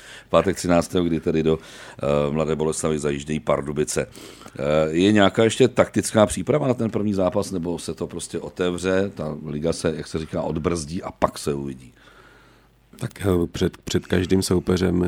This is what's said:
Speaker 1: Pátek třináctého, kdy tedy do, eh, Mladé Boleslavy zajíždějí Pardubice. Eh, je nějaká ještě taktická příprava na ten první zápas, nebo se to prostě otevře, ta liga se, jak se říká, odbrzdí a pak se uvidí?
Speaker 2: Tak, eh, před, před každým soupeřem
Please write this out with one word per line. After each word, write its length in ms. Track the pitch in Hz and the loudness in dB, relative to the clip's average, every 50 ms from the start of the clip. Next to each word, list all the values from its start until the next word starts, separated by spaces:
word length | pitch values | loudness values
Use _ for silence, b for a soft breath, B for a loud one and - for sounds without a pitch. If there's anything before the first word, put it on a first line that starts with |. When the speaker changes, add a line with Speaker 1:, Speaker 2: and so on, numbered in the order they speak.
| B B B B B B | B B B B B B
Speaker 1:
Pátek 280 | - 82 80 98 85 | 4 4 4 4 2
třináctého, 480 | - - 90 87 85 82 - - 92 87 | 0 0 2 2 2 2 2 0 0 0
kdy 160 | 85 82 80 | 2 0 0
tedy 220 | - 87 78 80 76 | 0 0 0 2 2
do, 160 | 78 80 80 | 2 2 0
eh, 760 | - - - - - - - - 69 69 71 73 73 71 71 | -2 -8 -20 -20 -20 -20 -12 -6 -2 0 2 2 2 0 0
Mladé 240 | 78 78 76 80 | 0 0 0 0
Boleslavy 420 | 73 78 78 78 - - 80 78 73 | 0 0 -2 -2 -2 -2 -2 -2 -2
zajíždějí 420 | 71 73 73 71 71 76 78 76 | -2 -2 -4 -4 -4 -4 -6 -4
Pardubice. 680 | - - 73 71 69 73 73 76 76 - - 78 65 - B B B B B B B B B - | -2 0 0 0 -2 -4 -4 -4 -4 -2 -2 -4 -4 -6 B B B B B B B B B -6
Eh, 40 | 67 73 76 78 78 78 | -2 0 2 2 2 2
je 220 | 80 85 92 104 107 | 2 4 4 6 6
nějaká 320 | 104 98 95 - - 113 | 6 6 4 4 4 2
ještě 240 | 113 - - 131 113 | 2 4 4 4 4
taktická 580 | - - 90 - - 107 - - - 110 104 | 4 4 0 2 0 -2 -2 0 4 4 4
příprava 420 | 104 - 98 92 - 123 151 143 131 | 4 4 0 -2 0 0 0 0 0
na 60 | 120 | 0
ten 160 | 120 113 107 | 0 -2 -2
první 240 | - 107 101 107 101 | -2 -2 -2 -2 0
zápas, 360 | 95 92 90 90 104 98 95 | 0 0 0 0 0 -2 -2
nebo 280 | 95 90 82 87 85 82 | -4 -6 -4 -4 -6 -6
se 160 | - - 78 | -6 -8 -8
to 120 | - 87 | -8 -8
prostě 320 | 80 - 85 - - - 82 | -8 -8 -10 -10 -8 -8 -8
otevře, 720 | 76 78 - - 90 90 90 85 87 95 92 95 98 101 101 | -10 -8 -4 -2 -2 -2 -2 -2 0 0 2 2 0 -2 -4
ta 220 | - 78 78 76 - 73 | -6 -8 -8 -8 -8 -8
liga 260 | 78 73 73 76 82 80 | -8 -6 -2 -2 -2 -2
se, 220 | - - 85 78 | 0 -2 -2 -2
jak 100 | 76 78 | -4 -6
se 120 | - - 82 | -8 -8 -8
říká, 240 | 80 - - 85 73 | -6 -6 -6 -4 -4
odbrzdí 600 | 78 78 82 76 87 85 85 76 71 85 98 - | -4 -4 -2 -2 0 -2 -2 -4 -6 -8 -8 -8
a 80 | - | -10
pak 280 | - - - - - - | -4 -2 -2 -2 -2 -2
se 160 | - 80 71 | -6 -4 -4
uvidí? 380 | 71 71 69 65 65 64 62 - b b b b b b b b b b b b b b b b _ _ _ - - | -4 -4 -8 -10 -12 -16 -20 -20 b b b b b b b b b b b b b b b b _ _ _ -16 -12
Speaker 2:
Tak, 120 | - - - - | -12 -12 -8 -4
eh, 260 | 95 101 90 87 85 - - | 0 2 2 2 2 0 -2
před, 260 | - 92 80 - - | 0 -2 -2 -2 -4
před 280 | - - - 92 - | -6 -4 -4 -4 -2
každým 360 | - - 92 92 85 92 95 95 | 0 0 0 2 2 2 2 2
soupeřem 600 | - 92 87 - - 92 87 92 90 87 90 90 | 2 0 0 2 2 0 2 2 2 2 2 0